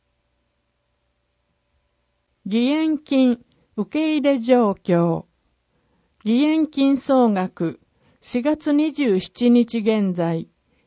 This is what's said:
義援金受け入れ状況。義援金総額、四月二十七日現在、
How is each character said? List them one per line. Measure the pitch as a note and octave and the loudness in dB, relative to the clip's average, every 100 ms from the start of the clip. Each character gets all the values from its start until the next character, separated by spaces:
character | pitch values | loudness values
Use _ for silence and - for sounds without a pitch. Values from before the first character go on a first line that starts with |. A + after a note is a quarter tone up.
| _ _ _ _ _ _ _ _ _ _ _ _ _ _ _ _ _ _ _ _ _ _ _ _ | _ _ _ _ _ _ _ _ _ _ _ _ _ _ _ _ _ _ _ _ _ _ _ _
義 | F#3+ A3 B3+ | -4 -2 0
援 | D4+ D#4+ D4+ | 0 -2 -4
金 | - C4+ B3+ A#3+ _ _ _ - | -2 2 2 0 _ _ _ -10
受 | G3 | -6
け | D4+ D#4 D4+ | -4 -2 0
入 | |
れ | C#4 C#4 | 0 0
状 | A3+ B3 G#3+ | 2 2 2
況。 | F#3+ - E3+ E3+ E3 - _ _ _ _ _ _ _ _ _ | -2 -2 0 0 -2 -8 _ _ _ _ _ _ _ _ _
義 | G#3+ A#3+ | -2 0
援 | D4+ D#4+ D#4 | 2 0 -2
金 | C#4 C4+ C4+ | 0 0 0
総 | - C4 A#3+ | 0 2 2
額、 | G3 F#3 - E3 - _ _ _ _ | 0 -4 -4 -6 -8 _ _ _ _
四 | - A#3+ | -8 -4
月 | C#4 D4+ D4+ | -2 -2 0
二 | D4 D#4 | 0 0
十 | C#4+ C4 F#3 | -2 -2 -2
七 | - - A#3+ | -4 -2 2
日 | A#3+ A#3 A#3 | 4 2 -2
現 | G#3 G#3+ G3 | -2 0 -2
在、 | F3 E3+ E3 - _ _ _ | -2 -4 -4 -8 _ _ _